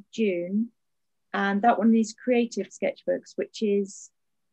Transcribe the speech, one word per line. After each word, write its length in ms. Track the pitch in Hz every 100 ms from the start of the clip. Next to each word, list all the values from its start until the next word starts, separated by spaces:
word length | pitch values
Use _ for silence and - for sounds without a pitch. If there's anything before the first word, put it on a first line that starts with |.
| -
June. 580 | - 214 175 175 202 240 _ _ _ _ _ _
And 280 | 196 196 202
that 140 | 233 -
one 180 | 226 226
is 180 | 220
creative 540 | - - 240 233 - 190
sketchbooks, 640 | - - - - 175 - -
which 260 | - -
is, 480 | 214 202 196 - - _ _ _ _